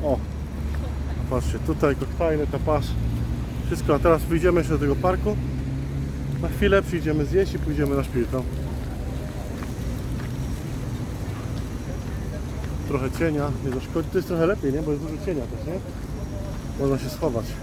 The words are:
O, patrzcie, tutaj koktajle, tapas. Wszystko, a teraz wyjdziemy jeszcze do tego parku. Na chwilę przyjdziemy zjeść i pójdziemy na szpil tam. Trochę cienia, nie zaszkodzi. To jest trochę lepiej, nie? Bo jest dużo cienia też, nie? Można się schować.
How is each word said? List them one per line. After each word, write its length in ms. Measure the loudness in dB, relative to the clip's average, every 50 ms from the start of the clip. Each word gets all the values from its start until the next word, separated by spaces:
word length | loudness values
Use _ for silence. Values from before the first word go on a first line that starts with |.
| 4
O, 140 | 4 2 2 2 -4 -4 -6 -6 -6 -4 -4 -2 -2 0 0 -2 -2 -2 -2 -2 -2 -2 -2 0 2
patrzcie, 280 | 2 2 2 2 0 0
tutaj 380 | 0 0 2 4 4 4 4
koktajle, 500 | 2 0 -2 0 2 2 2 4 2 2
tapas. 380 | 0 0 0 2 2 2 2 2 0 0 0 0 0 0 0 0 -2 -2 -2 -4 -4 -4 -4 -2
Wszystko, 280 | -2 -2 0 4 4 4
a 40 | 6
teraz 240 | 6 6 6 6
wyjdziemy 380 | 4 2 2 4 6 6 6 6
jeszcze 140 | 4 4 2
do 40 | 2
tego 180 | 4 2 2
parku. 400 | 4 4 2 2 2 2 0 0 0 -2 -2 -2 -2 -2 -2 -2 -2 -4 -2 -2 -2 -2 -2 -4 -4 -4 -2 -2 -2
Na 60 | 0 -2
chwilę 340 | 2 2 4 6 6 6
przyjdziemy 420 | 4 2 -2 0 2 2 2 2 2
zjeść 300 | 4 4 4 4 4 0
i 40 | -2
pójdziemy 380 | 0 0 2 2 2 2 2
na 80 | 2 0
szpil 220 | 0 0 0 0
tam. 160 | 2 0 -2 -2 -2 -4 -4 -4 -4 -4 -4 -4 -6 -6 -4 -4 -4 -4 -4 -6 -6 -6 -6 -6 -6 -6 -6 -6 -6 -4 -4 -4 -2 -2 -4 -4 -4 -4 -4 -4 -4 -4 -4 -2 -4 -4 -4 -4 -6 -4 -4 -4 -4 -4 -4 -4 -4 -4 -4 -4 -4 -6 -4 -4 -4 -4 -4 -4 -4 -4 -6 -4 -4 -4 -4 -4 -4 -4 -4 -4 -4 -4 -4 -4 -4 -4 -4 -4 -4 -2 -2 -2 0
Trochę 220 | 0 0 0 0
cienia, 400 | 0 2 2 2 2 2 2 0 0 -2 -2
nie 60 | -2
zaszkodzi. 380 | -2 -2 -4 -2 -2 -2 -2 0
To 100 | 0 0
jest 100 | 0 2
trochę 180 | 2 4 4
lepiej, 260 | 4 4 2 2 0
nie? 100 | 0 2
Bo 80 | 0 0
jest 120 | 0 -2
dużo 220 | -2 -4 -6 -4 -2
cienia 160 | -2 -2 -2
też, 240 | -2 -4 -6 -6 -4
nie? 140 | -4 -4 -4 -6 -6 -8 -8 -6 -6 -6 -6 -6 -6 -6 -6 -4 -4 -6 -6 -6 -6 -2 0
Można 180 | 2 2 2 2
się 120 | 0 -4
schować. 360 | -4 0 0 0 0 0 -2 -2 -6 -6